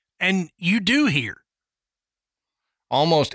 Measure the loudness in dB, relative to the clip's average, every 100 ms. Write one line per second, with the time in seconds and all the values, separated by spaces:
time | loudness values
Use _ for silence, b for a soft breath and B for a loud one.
0 | _ -4 -2 -2 -4 -6 -2 -2 0 0
1 | 2 0 -4 -12 _ _ _ _ _ _
2 | _ _ _ _ _ _ _ _ -4 0
3 | 2 2 0